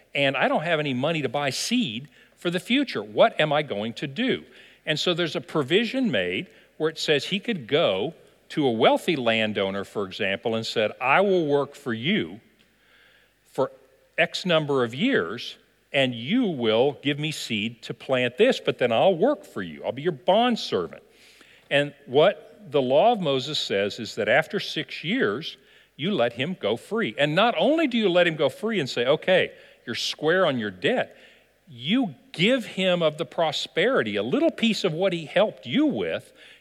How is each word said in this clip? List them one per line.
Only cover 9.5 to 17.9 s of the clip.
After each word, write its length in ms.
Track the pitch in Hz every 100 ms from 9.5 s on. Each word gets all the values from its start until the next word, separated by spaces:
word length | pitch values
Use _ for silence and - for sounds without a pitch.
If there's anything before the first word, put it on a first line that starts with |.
| 101 98 98
for 200 | 92 113 95
example, 480 | 90 98 98 117
and 100 | 113 110
said, 260 | 117 107 -
"I 200 | 127 160
will 260 | 202 185 151
work 280 | 143 135
for 200 | - 127
you 460 | 113 139 208 80 107 - _ _ _ _ _ _ _ _ _ _
for 260 | - 262 - _ _ _ -
X 280 | 170 - 180
number 380 | 160 147 135
of 100 | 120
years, 640 | 127 247 208 85 120 - - _ _ _
and 220 | 143 131
you 300 | 117 123 247
will 540 | 220 143 113 110 143 135
give 160 | 139 143
me 140 | 156
seed 500 | - - 110 113 120
to 120 | -